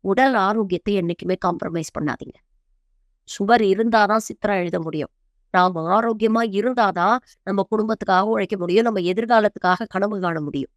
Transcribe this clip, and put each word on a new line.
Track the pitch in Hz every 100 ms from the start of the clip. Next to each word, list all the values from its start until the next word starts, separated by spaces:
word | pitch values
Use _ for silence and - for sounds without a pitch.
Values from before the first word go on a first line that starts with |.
உடல் | 190 196 262
ஆரோக்கியத்தை | 247 190 214 202 175 - 202
என்னைக்குமே | 170 170 175 185
காம்ப்ரமைஸ் | 190 175 - 165 156 -
பண்ணாதீங்க. | 151 123 - - _ _ _ _ _ _ _ _
சுவர் | _ - 202 240
இருந்தாதான் | 214 190 226 226 208 220
சித்திரம் | - - 208 202
எழுத | 175 170
முடியும். | 160 156 143 _ _ _ _
நாம | 185 180 175 160 196
ஆரோக்கியமா | 226 220 220 226 233
இருந்தாதான் | 196 226 247 208 180 180 240 _ _
நம்ம | - 196 196
குடும்பத்துக்காக | 214 214 220 214 185
உழைக்க | 208 220 190 202
முடியும், | 175 185
நம்ம | 233 208
எதிர்காலத்துக்காக | 175 185 226 233 214 - 185 180 220
கனவு | 185 202 208
காண | 180 165
முடியும். | 147 147 135